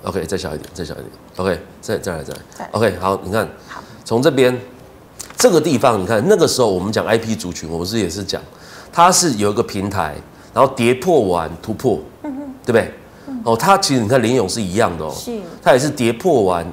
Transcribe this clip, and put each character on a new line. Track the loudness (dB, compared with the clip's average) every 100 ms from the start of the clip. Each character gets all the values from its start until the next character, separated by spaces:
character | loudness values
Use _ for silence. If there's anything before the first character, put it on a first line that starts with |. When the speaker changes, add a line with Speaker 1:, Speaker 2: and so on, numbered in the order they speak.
Speaker 1:
OK， | -4 -6 -4
再 | -4
小 | -6
一 | -8
点， | -10
再 | -12
小 | -10
一 | -10
点。 | -14 -18 -18 -4
OK， | -2 -2 -6 -16
再， | -6 -4
再 | -4 -8
来， |
再 | -8
来。 | -14 -16 -16
Speaker 2:
再 |
来。 | -8
Speaker 1:
OK， | 0 0 0
好， | -2 -2
你 | -2
看， | -4 -4 -10 -18
Speaker 2:
好。 | -18 -18 -18
Speaker 1:
从 | -4 2
这 | 2
边， | 4 2 2 -10 -20 -20 -20 -20 -20 -18 2
这 | 4
个 | 4
地 | 2 2
方， | 2 2
你 | 0
看 | 0 2
那 | 4
个 | 4
时 | 2
候 | 2
我 | 2
们 | 0
讲 | -2
I | 0 0
P | 0
族 | -6 -6
群， | -10 -8
我 | -6
们 | -4
是 | -2
也 | -4
是 | -4
讲， | -8 -8 -10 -20 -20 -20 -8
它 | 4 6
是 | 6 2
有 | 2 0
一 |
个 | 0
平 | -2 -2 -4
台， | -2 -4 -6 -16 -20 -6
然 | 2
后 | 2
跌 | 4 2
破 | 2 2 2
完 | 4 0 -2 -10
突 | -10
破， | -2 -2 -2 -6 -14
Speaker 2:
嗯 | -10
哼。 | -10 -12 -10
Speaker 1:
对 | 0
不 | 2
对？ | 0 -8 -20 -20 -14
Speaker 2:
嗯。 | -8
Speaker 1:
哦， | -2 0
它 | 4 4
其 | 4 0
实 |
你 | 2
看 | 2
联 | 2 0
咏 | 0
是 | -4
一 | -4
样 | 0 0 0
的 |
哦， | -8
Speaker 2:
是。 | -8 -10 -10 -10 -2
Speaker 1:
它 | 4
也 | 4
是 | 4
跌 | 0 0
破 | 2 2 4
完 | 2 0 -4